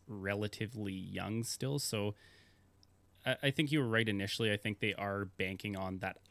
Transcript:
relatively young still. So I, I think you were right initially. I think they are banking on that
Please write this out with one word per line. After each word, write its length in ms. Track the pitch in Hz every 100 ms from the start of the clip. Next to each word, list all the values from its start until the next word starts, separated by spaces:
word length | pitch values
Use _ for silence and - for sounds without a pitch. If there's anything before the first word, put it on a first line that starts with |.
| -
relatively 840 | 107 95 101 107 - 110 113 104
young 500 | 95 92 95 95 110
still. 360 | 117 - 127 143
So 360 | - 110 104 101 - - - - - _ _ _ _ _
I, 120 | - 127
I 80 | 143
think 200 | 135 151
you 80 | 151
were 80 | 127
right 200 | 113 110
initially. 440 | 101 98 - 113
I 60 | 104
think 220 | 110 104
they 140 | 107
are 320 | 95 101 101 98
banking 500 | - 92 95 107 98
on 240 | 95 92
that 180 | 95 92 -